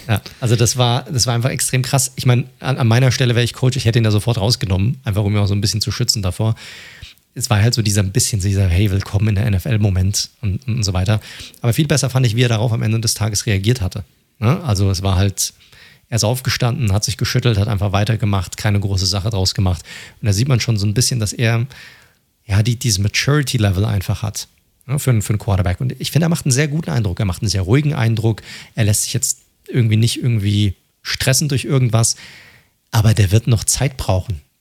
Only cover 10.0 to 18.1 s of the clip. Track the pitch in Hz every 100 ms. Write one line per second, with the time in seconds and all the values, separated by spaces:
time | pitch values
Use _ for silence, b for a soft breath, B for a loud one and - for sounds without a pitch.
10 | 92 - - _ 98 90 - 113 98 90
11 | 90 107 B B B B 120 113 151 147
12 | 131 131 123 113 123 110 120 117 113 113
13 | 110 - 107 104 - 98 98 127 92 90
14 | - _ _ - 107 185 165 98 98 90
15 | 98 92 98 - - - B B B B
16 | B 117 107 127 - - 123 - 107 101
17 | - - - 127 120 98 101 98 98 98
18 | 104